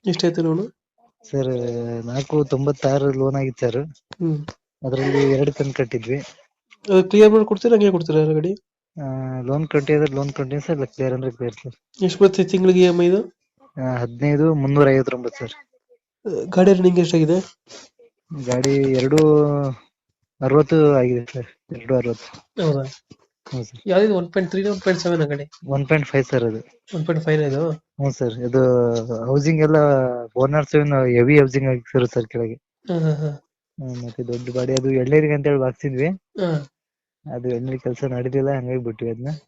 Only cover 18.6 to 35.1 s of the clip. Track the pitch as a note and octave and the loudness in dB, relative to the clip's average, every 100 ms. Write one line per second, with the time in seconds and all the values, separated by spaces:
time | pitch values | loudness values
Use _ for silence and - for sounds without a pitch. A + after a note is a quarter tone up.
18.6 | C3+ C#3 C3+ C3 C3 D3+ D#3 D3+ D3 C#3+ | 0 2 2 0 2 4 4 4 2 0
19.6 | C#3 B2 _ _ _ _ _ _ C3 C#3+ | -4 -8 _ _ _ _ _ _ 2 2
20.6 | C#3+ D#3+ D3+ C#3 B2+ B2 A#2+ C3 A#2 _ | 4 4 4 4 2 -2 -6 -12 -14 _
21.6 | _ B2+ - C3 A#2+ A2+ - - _ - | _ -16 -2 -2 -2 -6 -12 -20 _ -4
22.6 | E3 C#3 C3+ - _ - _ _ - B2+ | -2 -2 -6 -14 _ -20 _ _ -12 -10
23.6 | G#2+ A#2+ G3+ F#3 G#3+ F#3+ F3 G3 F3+ F#3+ | -10 -12 0 2 4 0 -2 -4 -2 -4
24.6 | G3+ F#3+ G3 F3 F3 E3+ D3 C#3+ D3 - | -4 -2 -2 0 0 0 0 -4 -10 -16
25.6 | C3+ C#3 C3+ D#3 C#3+ C#3 C3 C3 A#2 A2 | -6 -4 0 0 2 -2 0 0 0 -4
26.6 | - _ _ F3+ D#3+ D#3+ D#3+ D#3 D3 C3+ | -12 _ _ -6 -4 -2 0 0 0 -2
27.6 | E3 D#3+ _ - C#3 B2+ B2 A2+ B2 C3 | -4 -6 _ -6 -4 -2 -4 -4 0 2
28.6 | B2+ B2 A#2+ A#2 A#2 A2 A#2 C#3 C#3+ D#3+ | 4 4 2 0 -4 -8 -2 0 2 2
29.6 | D#3 D#3 D3 C3+ C3 B2 A#2 B2+ C3+ D3+ | 4 4 4 2 0 -4 -6 -2 0 0
30.6 | C#3+ D3+ D3 C#3 B2+ A#2+ B2 D3 C3+ C3+ | 0 0 2 2 2 4 6 6 6 2
31.6 | C3+ B2+ - C3 B2 - A2 A#2 A#2 A#2+ | 0 -2 -2 -2 0 -2 -4 -6 -6 -8
32.6 | _ _ - F3 D#3+ D3 D3+ C#3+ _ _ | _ _ -6 -2 -2 -2 -6 -8 _ _
33.6 | _ - C3 B2 A#2+ A2+ A#2+ A#2+ B2 B2 | _ -14 -12 -10 -12 -10 -8 -8 -6 -6
34.6 | B2+ C3 C3 C3 B2+ | -2 -2 0 0 4